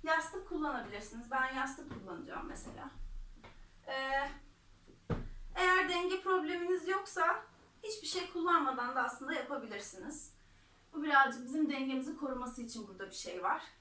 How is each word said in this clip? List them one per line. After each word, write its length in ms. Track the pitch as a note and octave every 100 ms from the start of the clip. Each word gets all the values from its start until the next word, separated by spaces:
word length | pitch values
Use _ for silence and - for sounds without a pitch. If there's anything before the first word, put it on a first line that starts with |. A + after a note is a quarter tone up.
Yastık 460 | D#4+ D#4+ D#4+ F#4+ -
kullanabilirsiniz. 800 | E4 D4+ B3+ - G#3 G#3+ A3+ -
Ben 220 | C4 C4 C4+
yastık 380 | C4+ - -
kullanacağım 540 | - F#3+ E3+ - F3+ E4
mesela. 420 | - - - C#4 - - - - - - - - - -
Ee, 420 | C4+ C4+ C#4 C#4 - - - - - - - - - - - - -
eğer 340 | F#4 F#4 F#4
denge 320 | F4 F4+ F#4
probleminiz 680 | F#4 F#4 D#4 F4 F4 F#4 E4
yoksa 560 | F#4+ - - E4 - - - - -
hiçbir 240 | G#4+ G#4+ -
şey 240 | F4+ F4+
kullanmadan 640 | F4 E4+ D#4+ C#4 B3+ A#3+ C4
da 80 |
aslında 300 | A#3+ - C4+
yapabilirsiniz. 1000 | D4+ B3 C#4+ A3+ G#3 - F#3 G#3+ - - - - - - - -
Bu 100 | D#4
birazcık 420 | D4+ C#4+ C4 A#3 B3
bizim 240 | D4+ D4+
dengemizi 480 | C#4 C4+ C4 C#4 -
koruması 440 | C#4 B3+ B3 B3
için 260 | A#3 A3+ G3+
burada 200 | F#3 F#3+
bir 60 | -
şey 280 | F3+ F3+
var. 180 | F3 D#3+ - -